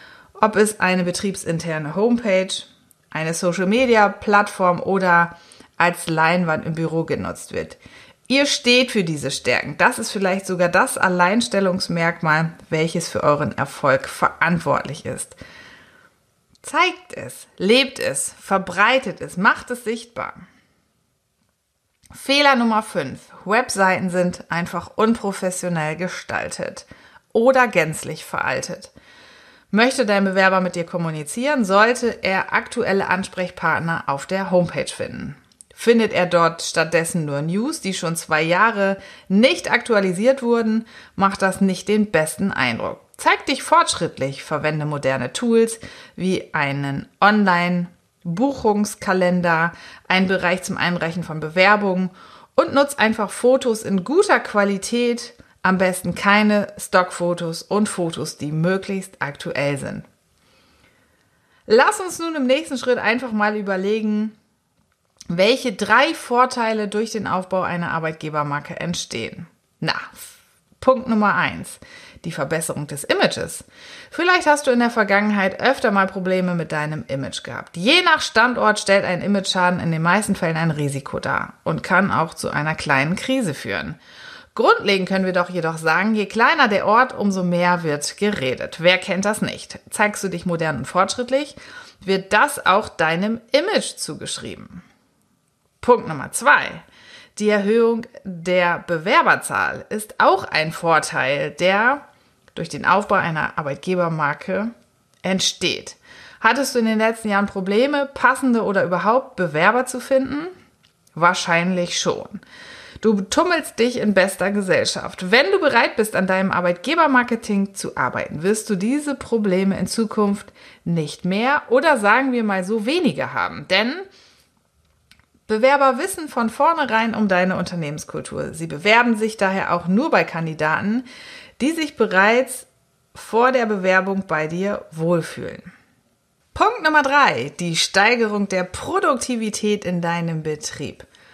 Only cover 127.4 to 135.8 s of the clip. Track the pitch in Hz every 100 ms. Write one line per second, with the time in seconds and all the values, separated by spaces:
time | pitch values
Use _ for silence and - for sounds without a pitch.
127.4 | 185 180 180 175 147 151 - 156 - 147
128.4 | 147 160 165 - 202 226 240 214 220 -
129.4 | 196 190 - 170 170 196 311 220 165 170
130.4 | 160 151 151 156 202 240 247 - - -
131.4 | - - 277 330 302 - 208 185 208 240
132.4 | 254 - - _ _ _ _ - - 220
133.4 | 254 262 220 202 185 185 190 196 - 160
134.4 | 156 170 202 202 - 160 165 175 160 -
135.4 | 120 - 175 -